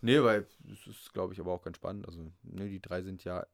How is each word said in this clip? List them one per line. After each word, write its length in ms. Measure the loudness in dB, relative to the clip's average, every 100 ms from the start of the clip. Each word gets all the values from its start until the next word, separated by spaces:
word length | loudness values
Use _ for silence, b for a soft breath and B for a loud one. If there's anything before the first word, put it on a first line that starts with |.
Nee, 200 | 6 8
weil 240 | 8 6 2 _ -18
es 140 | -18 -18
ist, 260 | -20 -12
glaub 180 | -4 -4
ich, 80 | -4
aber 120 | -4
auch 100 | -4
ganz 140 | -6 -8
spannend. 280 | -6 -6 -8
Also, 240 | -12 -14 -16
ne, 260 | -14 -8 -6
die 100 | -8
drei 220 | -6 -6
sind 220 | -4 -8
ja 240 | -6 -6 -6